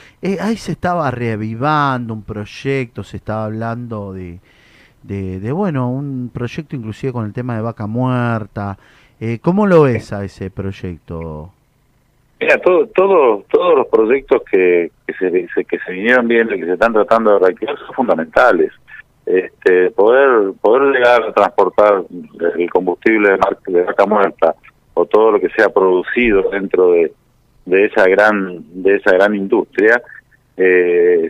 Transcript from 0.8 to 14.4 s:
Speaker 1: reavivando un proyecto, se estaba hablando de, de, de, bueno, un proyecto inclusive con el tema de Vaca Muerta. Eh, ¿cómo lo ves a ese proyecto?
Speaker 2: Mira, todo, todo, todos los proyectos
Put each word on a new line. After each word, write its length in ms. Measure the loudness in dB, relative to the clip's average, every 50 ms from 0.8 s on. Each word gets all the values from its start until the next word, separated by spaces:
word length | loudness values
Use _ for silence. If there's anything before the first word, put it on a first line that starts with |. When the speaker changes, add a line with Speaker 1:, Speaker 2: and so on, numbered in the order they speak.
| -4 -4 -2 -2 -2 -4
Speaker 1:
reavivando 1040 | -4 -4 -4 -4 -4 -4 -6 -6 -6 -4 -2 -2 0 0 0 0 -2 -4 -6 -8 -10
un 100 | -10 -10
proyecto, 800 | -10 -10 -10 -10 -12 -14 -10 -6 -4 -4 -4 -6 -6 _ -14 -14
se 120 | -12 -14
estaba 280 | -12 -10 -8 -6 -6 -6
hablando 680 | -6 -6 -8 -8 -8 -8 -8 -10 -10 -10 -10 -10 -10 -12
de, 260 | -12 -12 -14 -14 -16 -20 _ _ _ _ _ _ _ _ _ _ _ -14
de, 380 | -10 -8 -8 -6 -8 -8 -8
de, 120 | -8 -6 -4
bueno, 380 | -4 -4 -4 -4 -4 -4 -4
un 400 | -4 -6 -8 -8 -8 -8 -10 -10 -8
proyecto 440 | -8 -10 -8 -8 -12 -12 -12 -12
inclusive 360 | -10 -10 -10 -10 -8 -8 -8 -6
con 120 | -6 -8
el 80 | -8 -8
tema 220 | -8 -8 -6 -6
de 60 | -6 -6
Vaca 240 | -8 -8 -8 -10
Muerta. 920 | -8 -4 -2 -2 -2 -2 -2 -2 -2 -4 -4 -6 -8 -10 -10 -8 -8 -10 -12 _ _ _ _ _ _ _ _
Eh, 180 | -8 -6 -6 -4
¿cómo 260 | -2 -2 0 0 2
lo 160 | 4 6 6 6
ves 300 | 4 2 -2 -4 -8 -8
a 120 | -8 -8
ese 260 | -10 -10 -10 -12 -10
proyecto? 1000 | -10 -8 -8 -8 -8 -10 -10 -12 -12 -12 _ -14 -12 -12 -10 -12 -12 -14 -14 -18 -20 _ _ _ _ _ _ _ _ _ _ _ _ _ _ _ _ -6
Speaker 2:
Mira, 180 | -2 0 0 0
todo, 280 | 2 2 2 2 2 0
todo, 560 | 0 0 2 2 4 4 4 4 2 0 -2 -2
todos 280 | -2 0 2 2 2
los 100 | 2 2
proyectos 560 | 2 2 2 2 2 0 -2 0 0 0 0